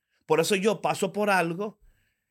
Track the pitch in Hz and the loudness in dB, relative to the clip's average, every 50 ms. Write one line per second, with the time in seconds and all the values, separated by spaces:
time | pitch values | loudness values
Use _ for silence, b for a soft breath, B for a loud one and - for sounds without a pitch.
0 | _ _ _ _ _ - 156 151 165 - 214 196 185 220 202 - - 160 208 - | _ _ _ _ _ 0 2 2 2 2 0 0 2 0 0 0 -2 -2 -2 -2
1 | 202 190 170 202 208 208 196 185 175 170 170 170 208 220 202 _ _ _ _ _ | -2 -4 -2 -2 0 2 2 2 0 0 -4 -6 -8 -10 -10 _ _ _ _ _
2 | _ _ _ _ _ _ | _ _ _ _ _ _